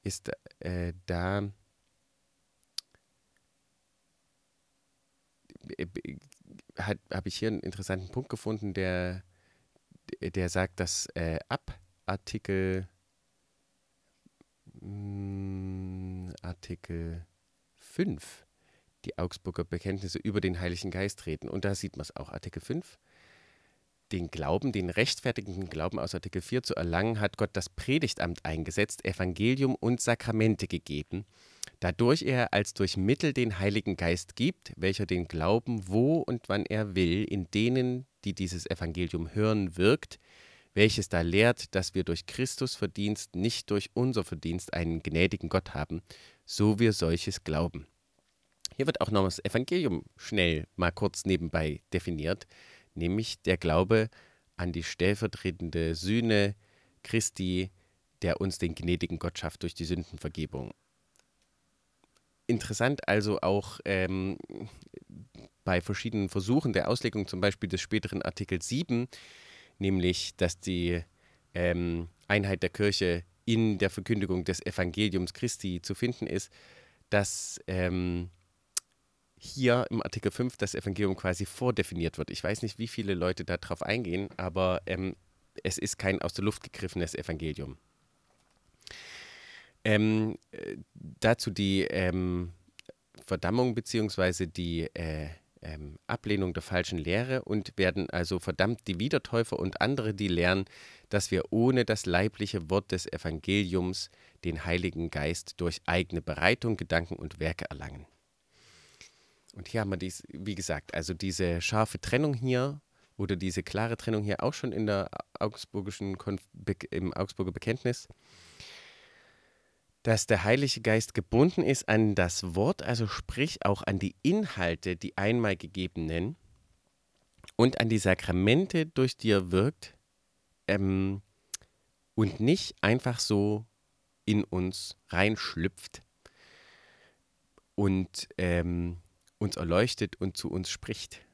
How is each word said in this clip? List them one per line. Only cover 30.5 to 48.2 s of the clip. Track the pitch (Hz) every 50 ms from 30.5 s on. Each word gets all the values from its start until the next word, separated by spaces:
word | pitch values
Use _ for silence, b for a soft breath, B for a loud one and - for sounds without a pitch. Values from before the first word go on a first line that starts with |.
| 107 - -
gegeben, | - - 82 _ - 73 73 76 _ - 95 101 B B B B B B B B B B B
dadurch | - 90 87 - 123 120 143 160 -
er | - 131 123 120 - -
als | 101 104 - -
durch | - 98 92 -
Mittel | 98 92 101 135 - - 156 135
den | - 123 117 101 90
Heiligen | 95 101 101 107 - - 92
Geist | - 90 85 87 90 - - -
gibt, | - 117 160 185 _ _ - -
welcher | - 82 95 98 - 104
den | 87 92 90 87 -
Glauben, | - 82 78 90 104 117 - - 120 110 92 90
wo | 95 110 123 143 160 165
und | - - 120 117 - -
wann | 95 104 95
er | - 107 107 110 101 92
will, | 95 92 85 85 98 107
in | - - 101 90 - -
denen, | 101 110 117 127 131 127 127 123 127 131 _ _ _ -
die | 101 90
dieses | - 98 87 90 87 87
Evangelium | - 92 - 87 82 80 90 90 87 - 85 82 78 -
hören, | 104 107 110 110 107 98 90 80
wirkt, | 87 90 104 135 151 - - - B B B B B B B B B B B B
welches | 98 104 110 - - 98 -
da | - 85 82
lehrt, | 85 85 101 110 120 120 - - - -
dass | 95 92 - -
wir | 95 87
durch | - 85 82 -
Christus | - - - 127 131 - - 135 127 -
Verdienst | - - 98 - - 101 104 107 - - - -
nicht | 87 92 117 - - - -
durch | 104 101 - - _
unser | - 123 131 123 110 90
Verdienst | - - 78 - 82 82 90 - - -
einen | 85 85 82 82 80 -
gnädigen | - 76 80 87 95 - - - 80
Gott | - 95 - - -
haben, | - 76 - 82 85 - B B B B B B B B
so | - - - 104 107 110 98
wir | 117 113 101
solches | - 87 80 85 85 - - 98 - _
glauben. | - 78 76 85 87 - 78 67 _ _ _ _ _ _ _